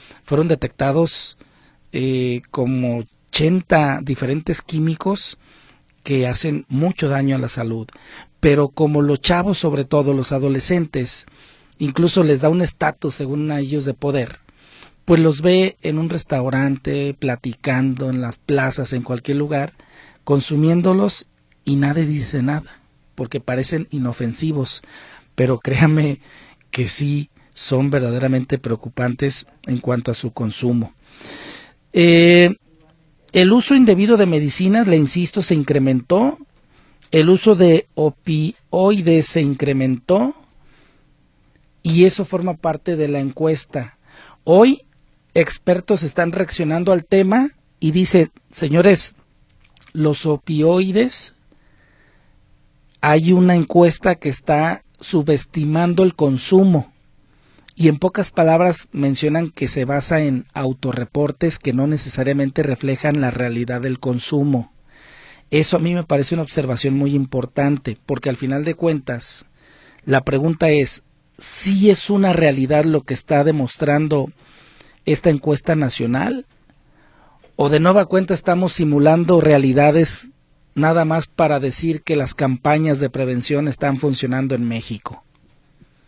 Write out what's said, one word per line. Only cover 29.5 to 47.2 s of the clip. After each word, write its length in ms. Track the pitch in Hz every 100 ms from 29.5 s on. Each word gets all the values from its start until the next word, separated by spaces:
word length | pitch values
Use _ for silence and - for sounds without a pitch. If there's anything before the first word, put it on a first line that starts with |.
| _
en 140 | - 123
cuanto 340 | 127 123 123
a 40 | 117
su 160 | 120
consumo. 600 | - 113 - 123 120 110 _ _ - - - - - - _ _
Eh, 600 | - 170 170 170 175 175 196 _ _ _ _ _ _ _
el 200 | - 185
uso 220 | 240 -
indebido 440 | 277 233 185 208 226
de 100 | 190
medicinas, 600 | 156 147 - 185 220 202
le 100 | 160
insisto, 440 | 143 175 175 208
se 140 | - 160
incrementó, 840 | 139 143 135 127 120 180 262 302 - _ _ _ _ _ -
el 200 | 160 160
uso 260 | 185 220 190
de 320 | 175 165 - -
opioides 1300 | 151 - - 156 156 - - 180 190 208 170 160 151
se 160 | 170
incrementó, 920 | 143 135 143 135 131 123 - 190 262 - _ _ _ _ _ _ _ _ _ _ _ _ _ _
y 240 | 170 165 185
eso 180 | -
forma 300 | 190 185 185 160
parte 420 | 165 156 - 160
de 100 | 147
la 120 | 143
encuesta. 800 | 139 - 160 156 - 143 117 _ _ - - _
Hoy, 400 | - 180 247 285 _ _ _ _ _
expertos 680 | 165 160 - - 180 - 202
están 300 | 151 - 170
reaccionando 580 | 175 175 - 156 160 180
al 120 | 180
tema 460 | 165 196